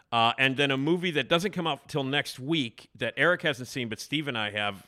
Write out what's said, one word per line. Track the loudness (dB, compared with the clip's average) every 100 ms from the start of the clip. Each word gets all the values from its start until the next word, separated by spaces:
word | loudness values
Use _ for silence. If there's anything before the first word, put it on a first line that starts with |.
| -2
Uh, | 4 4 4
and | 2 4
then | 2
a | 2
movie | 2 2 0
that | 0 2
doesn't | 2 0
come | -2 -4
out | -4 -4
till | -4 0
next | -2 -2 -6
week | -2 0 0 -6 -18 -6
that | -4 2
Eric | 2 2
hasn't | 0 -2 -4
seen, | -6 -4
but | -6
Steve | -4 -4 -2
and | -2
I | -2
have, | -2 -2 -4